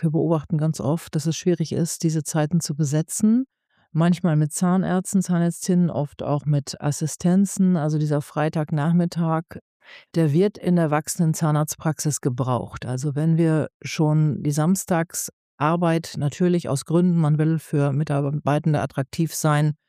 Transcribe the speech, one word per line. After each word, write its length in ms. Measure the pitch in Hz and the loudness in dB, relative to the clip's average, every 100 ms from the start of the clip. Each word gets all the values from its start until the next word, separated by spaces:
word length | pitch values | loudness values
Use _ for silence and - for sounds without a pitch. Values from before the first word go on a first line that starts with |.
Wir 100 | 165 | -2
beobachten 460 | 156 156 160 - 156 | 0 0 -2 -2 -2
ganz 240 | 156 156 | -2 -2
oft, 340 | 127 165 - | -2 -2 -4
dass 120 | 160 160 | -4 -4
es 100 | 156 | -2
schwierig 360 | 185 170 160 | -2 -2 -2
ist, 300 | - 165 - | -2 -2 -2
diese 200 | 165 156 | -2 -2
Zeiten 380 | 147 160 151 170 | -2 -2 0 0
zu 140 | - | -2
besetzen. 720 | 143 147 151 165 - 214 233 269 _ _ _ _ | -2 0 0 -2 0 2 2 0 _ _ _ _
Manchmal 440 | 151 170 175 180 151 | 0 2 2 2 2
mit 160 | 151 | 0
Zahnärzten, 720 | - 180 185 165 180 - 196 | 0 2 2 2 -2 0 -2
Zahnärztinnen, 640 | 180 175 170 - - 180 175 | 0 0 0 -2 0 2 2
oft 340 | 123 143 - | 0 -6 -6
auch 220 | - 143 | -4 -2
mit 360 | 147 147 139 - | 0 -2 -2 -6
Assistenzen. 960 | 147 143 151 - 175 185 202 - 185 180 | -4 -2 -4 -2 2 2 2 2 2 2
Also 220 | 151 156 | 0 0
dieser 220 | 151 151 | 0 0
Freitagnachmittag, 1200 | - - 151 160 151 151 151 170 170 170 165 160 170 - _ _ - - _ | -2 -2 -2 -2 -2 -2 2 2 0 -2 -2 -2 -4 -18 _ _ -20 -20 _
der 180 | 170 160 | 0 2
wird 260 | 147 202 - | 4 2 0
in 180 | - 175 | 0 2
der 140 | 160 | 2
wachsenden 420 | 151 - - 160 | 0 -2 -2 0
Zahnarztpraxis 880 | 156 160 151 151 - 160 151 156 139 | 2 0 0 -2 -4 -4 -2 -4 -2
gebraucht. 640 | 143 123 127 120 - - | -4 -2 -2 -2 -4 -10
Also 300 | - 127 147 | -8 -4 -4
wenn 240 | 135 160 160 | -2 0 2
wir 300 | 165 156 135 _ | 2 2 -2 _
schon 600 | - - 151 151 156 - | -12 -2 2 4 2 0
die 80 | 147 | -2
Samstagsarbeit 1700 | 147 156 190 - 170 165 - - _ _ _ 147 175 175 165 165 - | 0 0 0 0 -2 -2 -6 -10 _ _ _ -2 2 2 0 -2 -4
natürlich 500 | 143 - 180 175 - | -4 0 0 0 0
aus 160 | 135 | -4
Gründen, 320 | - 160 185 170 | 0 2 4 4
man 220 | 151 151 | 2 2
will 200 | 156 160 | 2 0
für 340 | - 151 143 | -2 0 0
Mitarbeitende 880 | 139 156 143 143 147 170 147 156 147 | 0 -2 -2 -2 -2 0 0 2 0
attraktiv 540 | 113 - 131 - 160 | -2 -4 -6 -2 -4
sein, 400 | - 156 147 151 151 | 0 2 2 2 -2